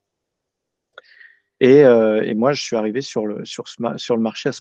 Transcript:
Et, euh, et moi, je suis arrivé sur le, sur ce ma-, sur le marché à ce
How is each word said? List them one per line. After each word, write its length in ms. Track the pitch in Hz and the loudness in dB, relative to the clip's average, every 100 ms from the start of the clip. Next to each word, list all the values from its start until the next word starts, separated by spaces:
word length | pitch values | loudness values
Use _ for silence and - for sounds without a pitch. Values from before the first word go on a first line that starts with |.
| _ _ _ _ _ _ _ _ _ _ _ _ _ _ _ _ | _ _ _ _ _ _ _ _ _ _ _ _ _ _ _ _
Et, 240 | 127 143 135 | 4 6 6
euh, 360 | 117 110 107 | 6 4 0
et 100 | - | -2
moi, 180 | 107 127 | -2 -2
je 100 | 143 | -2
suis 140 | - 113 | -6 -6
arrivé 240 | 107 113 | -4 -6
sur 260 | 139 123 107 | -8 -8 -8
le, 200 | 104 - | -10 -14
sur 240 | - - | -16 -18
ce 120 | - | -10
ma-, 160 | 117 110 | -8 -8
sur 200 | - 117 | -6 -4
le 40 | |
marché 280 | 113 - 143 | -4 -6 -10
à 20 | |
ce 80 | - | -8